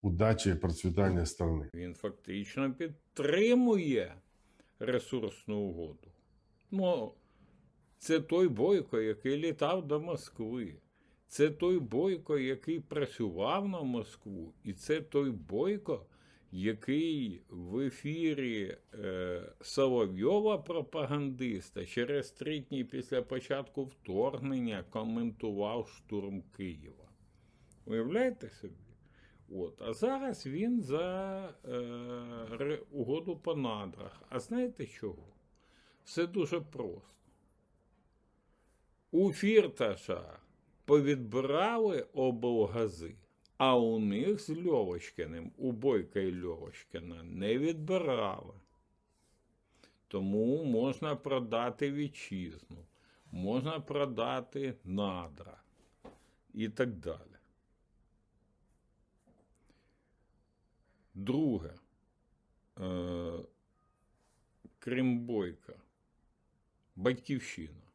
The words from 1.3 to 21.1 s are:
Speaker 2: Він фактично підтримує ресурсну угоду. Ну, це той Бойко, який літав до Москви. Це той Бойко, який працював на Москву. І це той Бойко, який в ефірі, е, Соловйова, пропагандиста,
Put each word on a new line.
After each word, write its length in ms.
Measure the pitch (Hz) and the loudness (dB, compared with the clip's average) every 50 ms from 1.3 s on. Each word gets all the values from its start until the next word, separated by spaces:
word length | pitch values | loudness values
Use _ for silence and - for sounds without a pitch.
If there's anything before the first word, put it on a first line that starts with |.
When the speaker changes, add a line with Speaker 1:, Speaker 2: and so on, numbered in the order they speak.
| - - 87 82 82 78 73 71 - | 0 0 0 2 2 0 -2 -4 -8
Speaker 2:
Він 200 | 82 87 90 85 | -10 -10 -10 -10
фактично 800 | - - 104 95 - _ - 95 101 101 101 - 135 135 135 127 | -6 -6 -8 -8 -8 _ -6 -4 -4 -4 -4 -4 -2 -2 -2 -2
підтримує 1400 | 135 170 160 151 - _ _ _ - 139 143 151 185 214 233 247 247 247 240 220 196 170 147 131 113 92 85 82 - _ _ _ _ _ _ _ _ - _ _ _ | -4 -6 -8 -8 -12 _ _ _ 0 2 2 4 6 6 6 6 6 6 6 6 4 4 4 2 2 2 0 -6 -16 _ _ _ _ _ _ _ _ -20 _ _ _
ресурсну 800 | 113 113 123 117 - - - 127 110 98 - - - - 107 104 | -2 0 0 0 0 -2 -4 -2 -2 -4 -6 -8 -6 -4 -2 -2
угоду. 540 | 104 98 87 85 85 78 73 - - - - _ _ _ _ _ _ _ _ _ _ _ | 0 -2 -2 -4 -6 -8 -10 -14 -20 -20 -20 _ _ _ _ _ _ _ _ _ _ _
Ну, 420 | - 190 190 180 175 139 110 - - _ _ _ _ _ - _ _ _ _ _ _ _ _ _ _ _ | -2 2 2 2 2 2 -2 -6 -10 _ _ _ _ _ -20 _ _ _ _ _ _ _ _ _ _ _
це 220 | - - 160 160 | 0 2 2 2
той 280 | 151 156 165 175 185 175 | 4 4 4 6 6 4
Бойко, 520 | 127 104 123 175 202 185 143 - - 113 | 6 4 4 6 6 4 2 2 0 0
який 380 | 110 110 104 107 - 127 139 147 | 2 2 0 0 0 0 0 2
літав 500 | 156 170 160 156 - 147 175 190 170 139 | 2 0 0 2 2 2 2 0 0 0
до 120 | 147 151 | 0 0
Москви. 760 | 151 170 170 - - - - - 117 110 120 127 113 85 76 - _ _ _ _ _ _ _ _ _ _ | 0 -2 -6 -6 -6 -12 -8 -6 -4 -4 -2 -4 -4 -6 -8 -14 _ _ _ _ _ _ _ _ _ _
Це 220 | - - 143 156 | 4 4 4 4
той 300 | 156 151 175 180 185 180 | 4 2 2 4 4 2
Бойко, 580 | 143 107 107 127 165 196 190 160 151 - 151 143 | 2 0 0 2 2 2 0 0 -2 0 0 0
який 420 | 131 131 135 131 - - 165 160 | 2 0 -2 -4 -2 -4 -4 -4
працював 880 | 147 - - 151 143 - - - 120 101 85 85 98 120 156 196 202 202 | -4 -4 -2 -2 -2 -2 -2 -2 -2 -2 0 0 0 2 2 2 0 0
на 140 | 190 175 | -2 -2
Москву. 720 | 151 131 123 120 104 - - - - 110 98 90 82 82 - _ _ | -2 -2 -2 -2 -4 -6 -12 -16 -14 -12 -10 -10 -10 -12 -14 _ _
І 100 | 107 98 | -10 -8
це 280 | - - - 151 160 | -8 0 0 0 0
той 300 | 147 151 - 143 143 135 | 0 0 0 0 2 2
Бойко, 720 | 117 98 - - 95 107 147 190 208 202 - - 151 104 - - _ _ _ - - _ _ _ | -2 -4 -8 -4 -2 0 0 0 0 -2 -2 -4 -4 -4 -6 -14 _ _ _ -20 -20 _ _ _
який 920 | - 90 92 107 113 107 - - 135 151 165 165 160 147 127 110 90 82 - _ | -8 -2 0 0 0 0 0 0 2 2 2 0 0 -2 -2 -4 -6 -8 -12 _
в 300 | - 90 87 87 95 120 | -12 -12 -10 -4 -2 -2
ефірі, 1000 | 139 135 123 - - 143 151 165 170 160 151 139 135 123 113 107 98 92 - - _ _ - | -2 -2 -4 -4 -6 -6 -4 0 0 0 0 0 -2 -2 -2 -2 -2 -4 -6 -10 _ _ -14
е, 500 | 110 104 95 92 92 90 90 87 85 - - - _ | -8 -6 -4 -4 -2 -2 -2 -4 -4 -6 -10 -16 _
Соловйова, 960 | - - - - 135 135 127 120 110 95 92 92 104 139 190 214 214 214 208 180 | -14 -4 2 2 4 4 6 4 2 2 2 0 2 4 4 4 4 2 0 0
пропагандиста, 1300 | 147 - 170 165 151 - - 156 147 127 | -2 -4 -4 -4 -4 -4 -4 -4 -2 0